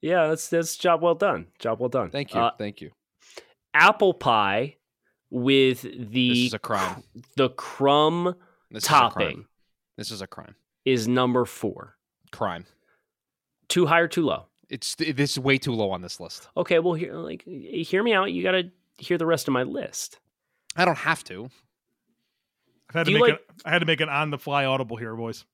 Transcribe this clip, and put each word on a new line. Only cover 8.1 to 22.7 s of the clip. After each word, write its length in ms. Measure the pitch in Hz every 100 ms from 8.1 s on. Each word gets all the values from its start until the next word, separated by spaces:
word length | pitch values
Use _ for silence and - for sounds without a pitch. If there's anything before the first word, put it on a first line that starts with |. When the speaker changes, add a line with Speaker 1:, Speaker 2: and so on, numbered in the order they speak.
| 170 175 180 _ _ _
Speaker 2:
This 140 | 110
is 40 | -
a 40 |
crime. 180 | 151 120
Speaker 1:
topping 360 | - 95 - 104 _ _ _ _ -
Speaker 2:
This 120 | 107
is 120 | 107
a 40 | 95
crime. 280 | - - 101 _ _
Speaker 1:
is 220 | - 131 110
number 360 | 127 127 123
four. 520 | 120 - 110 - - _ _ _ _
Speaker 2:
Crime. 340 | - 104 85 90 _ _ _ _ _ _ _ _ _ _
Speaker 1:
Too 160 | - 165
high 140 | 165
or 80 | 170
too 160 | -
low? 220 | 151 80 - _ _
Speaker 2:
It's, 240 | 127 -
this 380 | - 160 131 143
is 60 | -
way 200 | 131 135
too 140 | 139
low 160 | 117 104
on 100 | 92
this 180 | 90 -
list. 300 | 85 - - -
Speaker 1:
Okay, 220 | 175 170
well, 160 | 170
hear, 180 | 165 151
like, 280 | - 165 -
hear 580 | - 165 - 220 160 185
me 120 | 233
out. 180 | 208 196
You 100 | 175
gotta 280 | 185 185 180 _ _ _
hear 220 | - 175
the 80 | 165
rest 200 | 160 -
of 60 |
my 120 | 131
list. 540 | 127 196 - - - - _ _ _ _ _
Speaker 2:
I 120 | 160 180
don't 100 | 151
have 260 | 151 165
to. 260 | - 92 123 _ _ _ _ _ _ _ _ _ _ _ _